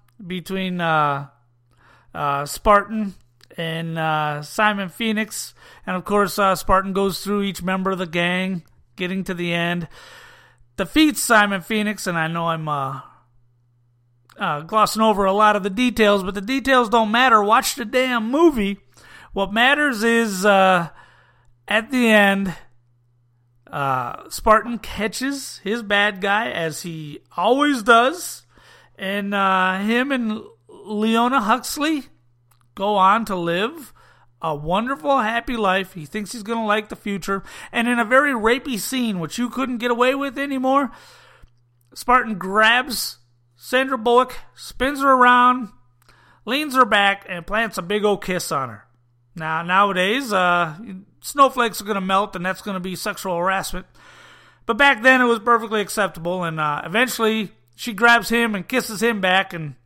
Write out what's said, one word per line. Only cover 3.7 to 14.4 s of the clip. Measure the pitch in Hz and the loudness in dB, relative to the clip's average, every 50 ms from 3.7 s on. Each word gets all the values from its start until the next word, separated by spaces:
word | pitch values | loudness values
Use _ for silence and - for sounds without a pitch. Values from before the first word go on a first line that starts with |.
| 160 165 165 165 165 165 | -6 -6 -6 -6 -4 -2
uh, | 160 156 156 156 151 151 147 147 | -2 0 0 0 -2 -2 -4 -6
Simon | 147 - - - 214 214 208 196 196 | -10 -6 -2 0 0 0 0 -2 -6
Phoenix. | 170 - - 233 220 214 214 214 214 - - - - - _ - - - - - | -8 -6 -4 -4 -2 -2 -2 -4 -6 -8 -12 -14 -14 -18 _ -20 -20 -20 -14 -8
And, | 190 185 | -6 -6
of | 180 - | -6 -4
course, | - 202 208 202 175 - 208 | 0 0 2 2 2 0 0
uh, | 196 190 185 | 2 2 2
Spartan | - - - 190 190 190 196 185 | 0 2 2 2 2 2 0 -2
goes | 196 196 196 170 - - | -2 -2 -2 -2 -4 -6
through | 196 208 202 | -4 -2 -2
each | 202 196 180 - | -2 -4 -4 -6
member | 175 185 190 190 185 190 | -4 -4 -2 -2 -2 -2
of | 190 | -2
the | 175 185 | -4 -4
gang, | 160 160 175 175 175 180 185 185 190 185 170 - _ _ _ _ _ _ | -4 -2 -2 -2 0 -2 -2 -2 -4 -6 -8 -10 _ _ _ _ _ _
getting | - 185 175 190 190 180 | -8 -6 -6 -4 -6 -6
to | - 180 | -6 -6
the | 170 175 170 170 | -6 -4 -2 -2
end. | 170 170 170 175 175 165 - - - - - - - - - - - _ _ _ _ _ _ _ | -2 -2 -2 -4 -4 -6 -10 -14 -18 -20 -20 -20 -20 -20 -20 -20 -20 _ _ _ _ _ _ _
Defeats | - 185 - - 302 311 302 226 - | -8 -4 0 4 4 4 4 2 0
Simon | - - 233 214 208 202 196 190 | 2 4 4 6 4 4 0 -4
Phoenix, | - - 220 214 208 208 214 - - | -4 -2 -2 -2 -2 -2 -4 -4 -4
and | 190 170 | -4 -2
I | 165 160 | -2 -2
know | 160 165 170 165 | -2 -4 -4 -2
I'm, | 165 165 160 156 151 | -2 -4 -4 -4 -4
uh, | 147 143 135 135 135 135 - - _ _ _ _ _ _ _ _ _ _ _ _ _ _ _ _ _ _ _ _ _ _ _ _ - | -4 -4 -4 -6 -8 -10 -14 -18 _ _ _ _ _ _ _ _ _ _ _ _ _ _ _ _ _ _ _ _ _ _ _ _ -10
uh, | - | -6